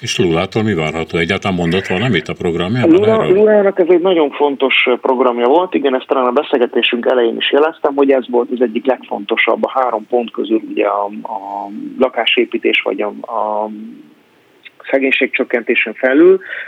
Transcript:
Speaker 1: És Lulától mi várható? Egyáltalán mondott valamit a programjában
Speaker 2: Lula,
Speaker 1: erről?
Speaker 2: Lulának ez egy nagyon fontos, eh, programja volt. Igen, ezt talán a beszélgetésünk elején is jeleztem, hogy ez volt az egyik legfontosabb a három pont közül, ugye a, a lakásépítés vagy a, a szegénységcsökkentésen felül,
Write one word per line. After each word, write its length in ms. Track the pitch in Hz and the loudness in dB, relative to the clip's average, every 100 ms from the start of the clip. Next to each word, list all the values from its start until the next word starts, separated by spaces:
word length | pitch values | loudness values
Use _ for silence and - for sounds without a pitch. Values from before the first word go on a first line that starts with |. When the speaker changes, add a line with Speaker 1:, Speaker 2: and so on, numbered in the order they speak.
Speaker 1:
És 160 | 123 - | -6 0
Lulától 460 | 95 82 95 113 | 0 0 0 0
mi 100 | 107 | 0
várható? 440 | 92 78 78 80 87 | 0 -2 -4 -4 -2
Egyáltalán 400 | 85 98 104 90 | 0 -2 -2 -2
mondott 300 | 85 92 - | 0 0 -2
valamit 400 | 90 123 90 - | -2 0 0 -2
a 60 | |
programjában 580 | 85 90 85 85 123 123 | -4 -2 -2 -2 0 4
Speaker 2:
Lula, 220 | 170 214 | 4 4
Speaker 1:
erről? 200 | 220 196 | 2 2
Speaker 2:
Lulának 460 | 185 214 214 196 196 | 4 6 4 2 2
ez 80 | 170 | 2
egy 120 | 180 | 4
nagyon 280 | 180 175 143 | 4 2 0
fontos, 540 | - 147 135 135 - - | 0 -2 0 0 2 0
eh, 120 | 120 | 0
programja 500 | 139 127 127 120 120 | 0 2 2 2 2
volt. 260 | 151 185 | 2 2
Igen, 220 | 160 135 127 | 0 0 -2
ezt 120 | - | 0
talán 180 | 139 123 | 0 2
a 60 | |
beszélgetésünk 760 | 123 - 131 120 127 113 120 120 | 0 0 0 2 0 0 0 0
elején 320 | 127 117 113 | 2 2 0
is 140 | - | 0
jeleztem, 440 | 139 156 165 151 139 | 2 2 0 -2 2
hogy 160 | 139 | 2
ez 180 | 135 120 | 2 2
volt 220 | 120 120 | -2 0
az 100 | 123 | 0
egyik 240 | 123 113 131 | -2 0 -2
legfontosabb 800 | 123 - 107 104 113 - 110 | -2 -4 -10 -4 -2 0 0
a 80 | 110 | -2
három 340 | 131 127 110 107 | -2 -2 -2 -2
pont 240 | 123 117 | -2 -2
közül, 300 | - 101 110 - | -6 -2 -2 -2
ugye 160 | - 104 | -2 -2
a, 200 | 101 101 | -2 -4
a 640 | 107 - 107 98 101 101 110 - - | -8 -10 -12 -10 -10 -10 -12 -12 -2
lakásépítés 840 | 127 120 113 - 113 117 117 110 | -2 0 -2 0 -2 -2 -2 -2
vagy 200 | 110 104 | -2 -4
a, 60 | 104 104 | -6 -8
a 480 | 110 113 107 107 107 107 110 - - _ _ _ _ _ - - - | -8 -4 -4 -4 -6 -8 -16 -18 -20 _ _ _ _ _ -20 -20 -4
szegénységcsökkentésen 1000 | 139 135 123 131 - 123 120 110 117 113 | -2 0 0 -2 -2 -2 -2 -2 -2 -2
felül, 460 | 104 131 135 175 190 - - | -2 0 6 6 4 0 -12